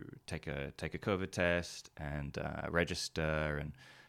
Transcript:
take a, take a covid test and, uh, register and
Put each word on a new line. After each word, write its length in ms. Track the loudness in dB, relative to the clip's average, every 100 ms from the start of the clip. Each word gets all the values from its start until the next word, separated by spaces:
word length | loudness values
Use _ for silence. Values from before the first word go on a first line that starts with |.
| -10 -14 -8
take 200 | -6 -4
a, 260 | -2 -4 -4
take 180 | -4
a 40 | -2
covid 340 | 2 2 2
test 580 | 4 4 4 0 -8 -12 -6
and, 420 | -4 -2 -2 -2
uh, 300 | -4 -2 2
register 880 | 4 4 0 -2 0 2 4 2 0
and 140 | -2 -8 -16 -20